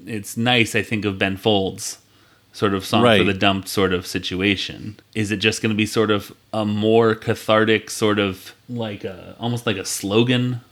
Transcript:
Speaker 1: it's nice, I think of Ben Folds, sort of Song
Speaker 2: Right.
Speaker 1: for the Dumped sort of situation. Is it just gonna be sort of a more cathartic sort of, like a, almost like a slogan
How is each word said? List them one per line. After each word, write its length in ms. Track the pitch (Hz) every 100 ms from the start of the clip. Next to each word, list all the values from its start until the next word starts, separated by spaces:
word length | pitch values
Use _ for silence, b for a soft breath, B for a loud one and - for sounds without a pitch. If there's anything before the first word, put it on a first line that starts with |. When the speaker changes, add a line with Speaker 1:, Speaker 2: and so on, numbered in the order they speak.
Speaker 1:
it's 320 | 95 107 - 113
nice, 380 | 120 123 110
I 80 | 110
think 220 | - 107
of 140 | 101 95
Ben 160 | 98 95
Folds, 600 | 113 101 92 98 - - b b b b b
sort 220 | - 104
of 100 | 98
Song 200 | - 113
Speaker 2:
Right. 140 | 120 104
Speaker 1:
for 60 |
the 80 | 92 95
Dumped 300 | 101 98 -
sort 240 | 104 95
of 160 | 90 -
situation. 880 | 92 - 92 101 92 - - 107 98 _
Is 160 | 110 101
it 60 | 104
just 260 | 107 -
gonna 120 | 110
be 120 | 107 107
sort 240 | 117 107
of 240 | 123 - - _
a 120 | 110
more 500 | 107 104 110 113 113
cathartic 720 | 110 - 107 - 110 110 107 -
sort 300 | - 107 104
of, 360 | 98 90 - - -
like 360 | 120 110 101
a, 320 | 104 90 90 -
almost 280 | 120 120 120
like 100 | 98
a 80 |
slogan 800 | - - 98 110 123 123 123 120 -